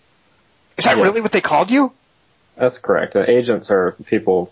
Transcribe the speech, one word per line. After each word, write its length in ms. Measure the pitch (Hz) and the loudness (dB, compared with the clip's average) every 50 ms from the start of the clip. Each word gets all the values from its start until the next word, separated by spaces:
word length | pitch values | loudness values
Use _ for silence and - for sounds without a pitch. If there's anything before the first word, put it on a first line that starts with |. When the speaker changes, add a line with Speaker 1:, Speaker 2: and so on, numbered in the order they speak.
| _ _ _ _ _ _ _ _ _ _ _ _ _ _ _ - | _ _ _ _ _ _ _ _ _ _ _ _ _ _ _ -2
Speaker 1:
Is 60 | - | 0
that 120 | 233 240 | 2 2
Speaker 2:
Yes. 80 | 214 - | 2 2
Speaker 1:
really 140 | 190 208 226 | 2 0 0
what 120 | 220 - | -2 0
they 100 | - 190 | -2 -2
called 280 | - - 151 139 185 190 | -2 0 0 0 0 2
you? 220 | 247 285 277 247 - _ _ _ _ _ _ _ _ _ _ _ _ | 2 2 0 0 -4 _ _ _ _ _ _ _ _ _ _ _ _
Speaker 2:
That's 220 | - 123 127 - - | -2 -2 -2 -2 -4
correct. 360 | - - 95 80 - - - | -2 0 0 0 0 0 -2
Uh, 100 | 101 95 120 | 0 2 2
agents 420 | 120 123 123 120 110 98 - - | 2 2 2 0 -4 -4 -2 0
are 240 | 104 95 92 90 - - 107 | 0 0 0 -2 -4 -8 -6
people 420 | - 110 107 - 98 92 90 87 - | -4 -4 -2 0 0 0 0 -2 -4